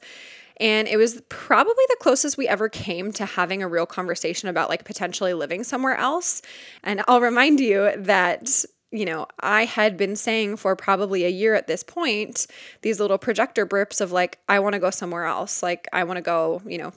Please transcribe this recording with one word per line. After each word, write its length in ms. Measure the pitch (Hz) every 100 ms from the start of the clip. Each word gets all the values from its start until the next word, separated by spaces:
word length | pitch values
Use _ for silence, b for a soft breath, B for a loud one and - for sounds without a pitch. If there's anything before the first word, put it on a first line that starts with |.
| B B B B B B
and 280 | 220 214 214
it 120 | 214
was 240 | 226 240 -
probably 540 | - - 233 359 466 523
the 80 | 494
closest 360 | 294 262 294 285
we 100 | 269
ever 200 | 196 214
came 440 | - 202 175 196
to 120 | 208
having 380 | 185 - 175 190
a 60 | 185
real 180 | 170 170
conversation 640 | - 185 175 165 175 196
about, 180 | 175 151
like, 160 | 170
potentially 480 | - - 180 180 185
living 320 | 175 147 180
somewhere 320 | 247 254 262 247
else. 460 | 254 330 349 - B B B B
And 180 | - 202 -
I'll 140 | 247
remind 380 | 240 247 277 294
you 320 | 247 196 202 -
that, 680 | 190 190 180 - - - - _ _
you 140 | 220 185
know, 200 | 160 - -
I 240 | - 208
had 320 | 226 - 214 190
been 200 | 196 208
saying 420 | - 220 208 214
for 180 | 190 185
probably 480 | - 196 202 190
a 60 | 175
year 240 | 180 220
at 120 | 214 -
this 160 | 165
point, 640 | - 339 311 208 214 - - B B B
these 180 | 214 202
little 160 | 208 196
projector 480 | - 208 226 -
burps 380 | 202 202 202 -
of, 100 | 185
like, 260 | 180 180 - -
"I 80 | 202
wanna 220 | 202 202
go 100 | 170
somewhere 340 | - 180 170
else. 380 | 165 92 202 -
Like, 260 | 180 175 -
I 100 | 185
wanna 160 | 175 180
go, 400 | 170 170 160 175 202
you 100 | 170
know, 160 | 156